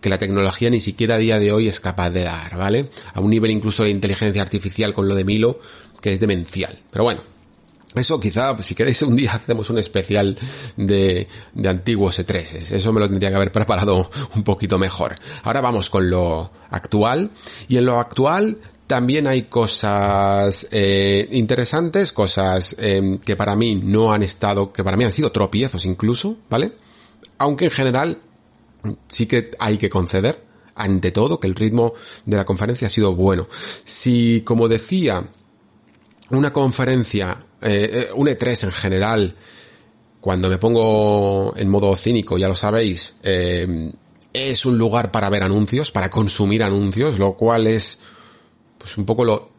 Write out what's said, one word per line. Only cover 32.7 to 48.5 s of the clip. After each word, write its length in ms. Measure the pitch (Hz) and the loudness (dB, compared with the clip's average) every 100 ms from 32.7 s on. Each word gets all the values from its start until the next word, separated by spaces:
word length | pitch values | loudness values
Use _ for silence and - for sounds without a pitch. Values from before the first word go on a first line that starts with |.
| 123 117 | -2 -2
ha 40 | |
sido 240 | - 104 | 2 2
bueno. 340 | 90 95 90 95 - - - | 4 2 2 -2 -10 -12 -12
Si, 580 | - - - 120 117 117 | -6 -2 2 4 4 2
como 260 | 110 117 117 | 2 2 4
decía, 560 | 113 - 185 156 95 113 _ _ _ _ _ _ _ _ _ - | 2 0 0 0 -2 -6 _ _ _ _ _ _ _ _ _ -4
una 220 | 131 143 | 0 0
conferencia, 960 | 139 135 123 127 131 113 104 92 - - _ | 2 0 0 0 0 0 -2 -4 -6 -12 _
eh, 460 | 110 101 107 113 254 | -2 0 0 -2 -4
eh, 0 | |
un 140 | 107 143 | 0 0
E 60 | |
tres 300 | 170 - 120 | 0 -2 -2
en 80 | 98 | -4
general, 640 | 87 98 92 104 113 95 - - - - - _ _ _ _ | -4 -2 0 0 2 0 -4 -20 -20 -20 -20 _ _ _ _
cuando 300 | - 92 92 | -4 0 0
me 80 | 92 | 0
pongo 960 | 110 117 110 107 107 104 101 98 98 - | 2 2 4 4 4 4 2 0 -2 -2
en 140 | 98 | 0
modo 260 | 101 101 95 | 2 2 2
cínico, 400 | - 120 98 90 | 2 0 0 0
ya 100 | 95 | 0
lo 100 | 95 | 0
sabéis, 580 | 107 113 110 87 - - | 0 0 0 -2 -6 -6
eh, 680 | - 92 90 90 92 85 80 - _ _ _ | -2 0 0 -2 -2 -4 -6 -10 _ _ _
es 320 | 127 135 123 131 | -6 -2 0 2
un 100 | 120 | 2
lugar 340 | 113 113 113 | 2 0 -2
para 200 | 110 101 | -2 0
ver 120 | 101 | 0
anuncios, 480 | 95 101 104 127 156 | 2 2 2 0 -2
para 200 | - - | -2 -2
consumir 520 | - 104 - 101 107 | 0 0 2 2 2
anuncios, 560 | 107 98 101 95 143 110 | 2 2 0 0 0 2
lo 160 | 98 95 | 0 2
cual 300 | 113 117 110 | 2 2 2
es, 340 | 110 - - - - - - _ | 2 -2 -6 -16 -20 -20 -20 _